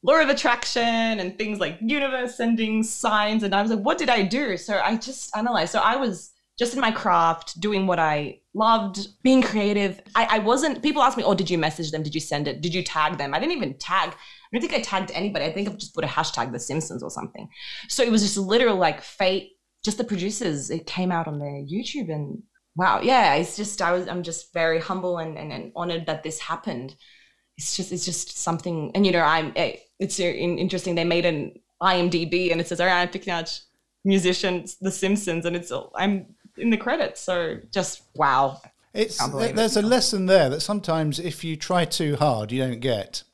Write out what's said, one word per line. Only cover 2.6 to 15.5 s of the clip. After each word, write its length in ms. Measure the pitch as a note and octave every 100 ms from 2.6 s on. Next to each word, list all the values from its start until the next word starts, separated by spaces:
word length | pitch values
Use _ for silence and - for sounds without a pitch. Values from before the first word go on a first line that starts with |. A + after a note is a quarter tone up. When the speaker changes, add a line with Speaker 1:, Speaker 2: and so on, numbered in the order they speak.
| A3 A3
Speaker 1:
signs. 600 | A3 - A#3 G#3+ G#3 A3
And 120 | G3+
I 80 | G3
was 80 | G#3+
like, 100 | A3+
"What 180 | G#3 F4+
did 100 | D#4
I 140 | A#3
do?" 340 | F#3+ A#3+ C#4 F3+
So 220 | - G3+
I 180 | C#3+ A3+
just 400 | B3 C4 - G#3+
analyzed. 360 | A3+ A3 E3
So 80 | A3+
I 160 | G#3 B3
was 360 | B3+ F3 - _ _ -
just 160 | A#3
in 60 | B3
my 100 | A#3+
craft, 680 | A3 G#3+ F3 E3 D#3+ - -
doing 260 | G3+ G#3 F#3+
what 120 | F3
I 420 | D#3+ D3+ C#3+ - _
loved, 520 | G3 G#3+ A3+ G3+ F#3 G3+ _
being 200 | B3+ C4
creative. 580 | A#3+ G#3+ G3+ G#3 G3+ F#3 - -
I, 100 | A#3
I 80 | A3
wasn't, 440 | G#3 B3+ D#4 B3
people 200 | D4 D4+
ask 140 | B3+ B3+
me, 80 |
"Oh, 100 | G3
did 160 | F#3+ E3
you 80 | F3
message 320 | D#3+ D#3 D#3+
them? 120 | D#3
Did 120 | D3+
you 60 | D3+
send 280 | - D3 C#3+
it? 120 | C#3
Did 140 | E3+
you 80 | D#3
tag 360 | - D#3 D3+ D3
them?" 160 | C#3
I 60 | D3+
didn't 160 | C#4 E4+
even 200 | E3+ C#3+
tag. 320 | - F#3+ E3
I 60 | - - - _
don't 80 | A#3
think 120 | E4+
I 80 | C#4+
tagged 300 | - G3 F#3+
anybody. 320 | - G3+ F3+
I 80 | D3